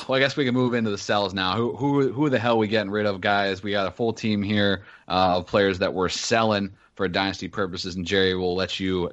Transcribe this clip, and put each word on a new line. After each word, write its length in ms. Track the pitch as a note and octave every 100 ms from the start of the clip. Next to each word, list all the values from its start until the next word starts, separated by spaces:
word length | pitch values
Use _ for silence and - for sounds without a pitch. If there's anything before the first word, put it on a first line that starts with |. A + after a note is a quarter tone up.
| -
well, 80 | C3
I 40 |
guess 180 | C3+ C#3+
we 80 | C3
can 80 |
move 220 | B2 B2 A#2+
into 160 | A2+
the 60 | G2+
sells 340 | - G#2 G2+
now. 220 | F#2+ F#2 F#2+
Who, 200 | A#2+ -
who, 360 | C#3+ C#3+ C3+
who 180 | A#2+ D3+
the 80 | B2+
hell 220 | A#2+ A#2
we 80 | G#2+
getting 240 | A2 G2
rid 160 | G#2 G#2
of, 120 | F#2+
guys? 440 | G#2 G2+ G2 F#2+
We 80 | G2+
got 160 | G2+ G2
a 40 |
full 220 | - A#2
team 300 | G#2+ A2+ G#2
here, 420 | G2 G#2 G2+ F#2+ - - -
uh, 300 | F2+ F#2 F2+
of 100 | F2
players 320 | A2 G2 F#2
that 160 | F#2+ D#2+
we're 140 | F2+
selling 600 | - - A2+ A2+ G#2 G2+ - _
for 140 | - F#2+
dynasty 400 | F#2+ G2 F2+ F#2+
purposes, 480 | G#2+ F#2+ F2 F#2+ F2+
and 100 | E2+
Jerry, 300 | G2 F#2+ F#2
will 180 | F#2 F2+
let 240 | F#2 -
you 320 | F#2+ F#2 F2